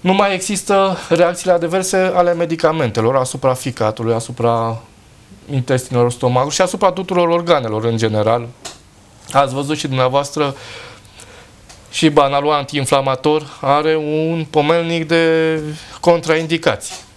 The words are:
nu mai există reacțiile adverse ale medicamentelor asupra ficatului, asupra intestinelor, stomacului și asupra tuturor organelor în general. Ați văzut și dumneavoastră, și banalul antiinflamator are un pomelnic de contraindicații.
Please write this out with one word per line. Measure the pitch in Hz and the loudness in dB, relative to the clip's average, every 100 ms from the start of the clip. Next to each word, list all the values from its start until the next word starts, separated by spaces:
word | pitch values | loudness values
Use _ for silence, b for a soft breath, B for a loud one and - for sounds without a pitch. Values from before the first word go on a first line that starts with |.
nu | 175 | 2
mai | 190 202 | 2 2
există | 190 185 202 - 196 196 180 B | 0 -4 -6 0 2 2 0 B
reacțiile | 165 170 180 190 | 2 2 0 0
adverse | 175 165 185 185 190 185 | 0 2 -2 0 0 0
ale | 180 175 | 2 2
medicamentelor | 170 170 165 160 160 131 104 110 131 | 2 -2 0 0 0 -2 0 2 2
asupra | 127 - 135 | 0 -2 -2
ficatului, | 127 - 120 107 110 113 | -2 -4 -2 -2 -2 -2
asupra | 113 113 120 117 117 113 113 - - - - - - - | -2 -4 -2 0 0 -2 -6 -12 -20 -20 -20 -20 -20 -6
intestinelor, | 139 123 131 127 123 120 | -6 -2 -2 -2 0 0
stomacului | 120 127 123 139 | 0 0 0 0
și | - | 0
asupra | - 190 196 | 0 2 0
tuturor | 180 185 180 175 | 0 -4 0 2
organelor | 170 170 160 117 107 | 0 2 0 0 -2
în | 113 113 | -2 0
general. | 110 107 104 117 120 - - - - _ - - - | 0 0 2 0 -2 -14 -18 -18 -20 _ -20 -20 -2
Ați | 135 139 | 0 0
văzut | 131 143 151 | 0 -4 -4
și | 147 | -2
dumneavoastră, | 131 127 135 139 - 143 131 B B B B B B B B B - - - - | 0 2 0 -2 -2 -4 -4 B B B B B B B B B -20 -20 -20 -14
și | - 160 | 0 2
banalul | 147 139 143 147 | 4 2 2 0
antiinflamator | 147 139 143 131 139 135 131 156 151 143 - | 0 -2 -4 0 0 2 0 0 0 -2 -8
are | 139 143 156 160 | 0 2 2 0
un | 151 156 160 165 156 | 0 -2 -2 -2 0
pomelnic | 151 147 170 165 170 160 | 2 4 2 2 -2 0
de | 165 165 160 160 160 151 156 B B | 2 4 2 2 0 -4 -10 B B
contraindicații. | - 170 151 160 160 165 160 101 - - - | 2 2 2 0 0 0 0 -2 -6 -14 -18